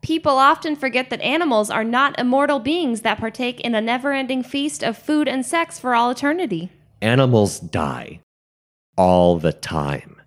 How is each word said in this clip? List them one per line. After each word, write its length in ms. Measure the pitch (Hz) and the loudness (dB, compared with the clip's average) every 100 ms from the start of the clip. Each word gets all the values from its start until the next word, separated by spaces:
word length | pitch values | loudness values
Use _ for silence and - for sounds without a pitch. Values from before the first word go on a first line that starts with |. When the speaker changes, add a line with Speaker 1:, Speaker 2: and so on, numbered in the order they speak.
Speaker 1:
People 320 | - 320 311 | -4 -2 0
often 440 | 269 269 320 330 294 | 4 4 2 -2 -4
forget 340 | 262 240 254 | -2 -2 -4
that 100 | 233 | -6
animals 480 | - 294 339 226 214 | -2 0 2 0 0
are 160 | - | -2
not 340 | 226 240 277 - | -2 0 0 0
immortal 400 | 247 262 285 277 | 0 2 2 0
beings 440 | 220 330 311 226 | -2 -2 -2 -2
that 160 | 220 214 | -2 -2
partake 420 | 226 - 247 247 | -4 -6 -8 -6
in 140 | 240 | -4
a 80 | 220 | -2
never-ending 600 | 226 247 277 269 254 262 | -2 -2 -2 -4 -2 -4
feast 400 | 254 285 285 - | -4 -4 -4 -4
of 140 | - 214 | -6 -6
food 320 | - 302 294 | -2 0 0
and 160 | 262 | -2
sex 340 | 247 330 330 - | -2 -2 -4 -6
for 160 | 254 | -2
all 160 | 240 240 | 0 0
eternity. 600 | 247 277 330 247 175 180 _ _ _ | 0 -2 -2 -2 -4 -8 _ _ _
Speaker 2:
Animals 580 | 107 123 135 117 101 - | 2 4 6 6 4 0
die. 600 | 82 92 73 64 - - _ _ _ _ _ _ _ - | -8 -4 -4 -4 -12 -18 _ _ _ _ _ _ _ 2
All 400 | 90 90 87 85 | 4 6 6 4
the 160 | 80 | 0
time. 680 | 76 - 82 73 71 - - | -2 -6 -4 -4 -6 -8 -20